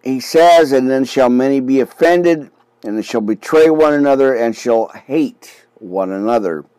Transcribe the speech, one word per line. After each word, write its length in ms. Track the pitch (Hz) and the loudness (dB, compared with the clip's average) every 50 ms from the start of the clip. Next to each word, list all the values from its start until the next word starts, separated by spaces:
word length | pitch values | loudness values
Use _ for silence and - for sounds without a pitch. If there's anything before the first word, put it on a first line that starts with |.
| _ | _
he 160 | 131 131 127 | -8 -8 -8
says, 520 | - - - 160 170 175 170 165 160 139 | -8 -2 2 4 4 6 6 4 4 2
"And 180 | 135 131 131 131 | 0 0 0 0
then 160 | 135 131 135 | -2 -2 -4
shall 240 | 120 - 135 131 123 | -2 0 0 2 2
many 300 | 123 123 131 135 139 139 | 2 0 0 0 -2 -2
be 200 | 127 127 135 135 | -2 0 0 0
offended, 720 | 123 - - - 165 165 175 175 175 175 170 156 139 - _ _ _ _ _ _ - | -2 -4 -4 -2 0 2 2 2 2 0 0 -2 -4 -18 _ _ _ _ _ _ -12
and 140 | 113 104 | -8 -8
they 60 | 107 98 | -8 -8
shall 180 | - - 117 | -4 -6 -4
betray 480 | 107 107 110 107 - - 156 156 156 160 | -4 -4 -6 -6 -6 0 2 4 4 4
one 240 | 156 156 156 151 147 | 4 2 2 2 2
another, 420 | 147 143 143 135 135 135 135 131 | 0 2 0 2 2 2 0 0
and 200 | 117 117 117 110 | 0 -2 -4 -4
shall 320 | - - 123 117 113 110 - - - _ | -6 -4 -2 -2 -2 -2 -4 -10 -20 _
hate 600 | - 135 160 147 - _ _ - - _ _ _ _ _ | -6 -4 -4 -4 -4 _ _ -20 -20 _ _ _ _ _
one 360 | _ 113 90 90 95 95 92 | _ -16 -10 -6 -6 -6 -6
another. 540 | 95 98 104 113 120 117 101 87 80 76 73 _ _ | -6 -6 -4 -2 -2 -2 -2 -4 -8 -8 -12 _ _